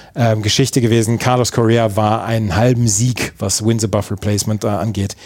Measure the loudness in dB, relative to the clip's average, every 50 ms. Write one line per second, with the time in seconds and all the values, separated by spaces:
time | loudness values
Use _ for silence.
0 | -20 -12 -4 0 0 2 2 0 0 -2 0 0 0 0 2 0 2 2 2 2
1 | 2 0 -2 0 0 0 2 2 0 0 0 0 2 4 4 4 2 2 0 2
2 | 2 2 0 0 -2 -2 -2 -2 -2 0 0 2 2 2 2 2 2 0 2 2
3 | 0 0 0 -2 -6 -8 -6 -6 -4 -4 -2 -2 0 0 0 0 0 0 -2 -2
4 | -2 -4 -6 -6 -4 -2 -2 -2 -2 -4 -4 -2 -2 -4 -2 -2 -2 -4 -2 -2
5 | -4 -6 -6 -10 -18